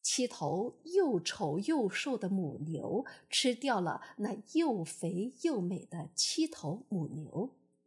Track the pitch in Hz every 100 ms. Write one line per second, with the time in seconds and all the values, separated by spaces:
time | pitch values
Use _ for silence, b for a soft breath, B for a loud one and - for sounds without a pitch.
0 | - - 247 - 147 165 240 - 320 370
1 | 339 196 - - 165 156 202 311 208 -
2 | 294 247 185 190 160 127 151 160 - 208
3 | 262 B B - 262 240 277 220 175 -
4 | B B 214 214 - 320 330 214 160 -
5 | 170 185 226 - 339 262 175 185 - 170
6 | 180 - - - 311 - 151 190 - 190
7 | 147 151 156 151 254 - _ _